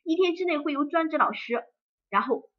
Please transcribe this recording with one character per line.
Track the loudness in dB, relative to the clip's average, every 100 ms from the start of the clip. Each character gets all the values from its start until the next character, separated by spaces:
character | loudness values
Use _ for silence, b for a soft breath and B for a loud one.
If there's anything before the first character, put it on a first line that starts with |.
一 | -2 2
天 | 2
之 | 2 -2
内 | 0
会 | 0
由 | -2 0
专 | 0 0
职 | 0
老 | 0
师 | -2 -4 -4 -4 _ _ _ _
然 | -2
后 | 0 -2 -4